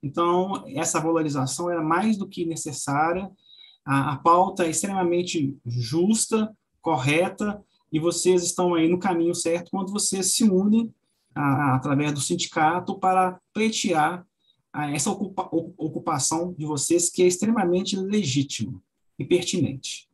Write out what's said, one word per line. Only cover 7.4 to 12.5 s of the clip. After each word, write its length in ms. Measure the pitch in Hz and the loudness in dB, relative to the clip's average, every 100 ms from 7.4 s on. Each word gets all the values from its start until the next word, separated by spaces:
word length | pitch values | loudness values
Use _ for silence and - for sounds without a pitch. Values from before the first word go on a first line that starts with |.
| 214 208 - _ _ | -6 -6 -14 _ _
e 80 | 156 | -2
vocês 440 | 165 170 180 185 | 0 0 4 4
estão 320 | 170 - 180 170 | 2 0 2 2
aí 120 | 160 | 2
no 120 | 180 | 2
caminho 340 | 190 170 170 | 0 0 0
certo 380 | 170 165 170 175 | 0 -2 -2 -4
quando 200 | 196 190 | -6 -4
vocês 440 | 202 - 190 180 - | -4 -2 -2 -2 2
se 80 | |
unem 500 | 220 185 202 220 226 - _ _ _ | 4 4 4 2 2 -8 _ _ _
a, 80 | - | -4
a, 340 | 143 139 143 131 | 0 2 2 2
através 380 | 147 139 147 | 2 0 0
do 80 | 147 | -2
sindicato 800 | - 175 - | -2 -2 -2